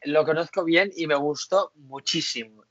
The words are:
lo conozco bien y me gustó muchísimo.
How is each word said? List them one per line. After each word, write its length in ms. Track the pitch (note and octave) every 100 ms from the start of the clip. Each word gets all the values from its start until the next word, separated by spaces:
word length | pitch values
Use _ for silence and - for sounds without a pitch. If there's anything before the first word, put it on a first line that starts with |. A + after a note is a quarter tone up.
lo 200 | C#3 D3+
conozco 380 | D#3 D#3+ E3 -
bien 300 | E3 E3 G3+ F3
y 120 | D#3+
me 80 | C#3+
gustó 560 | D3 D3 - F#3 F#3
muchísimo. 880 | D3+ C3+ C3+ - E3 - B2 A2 _ _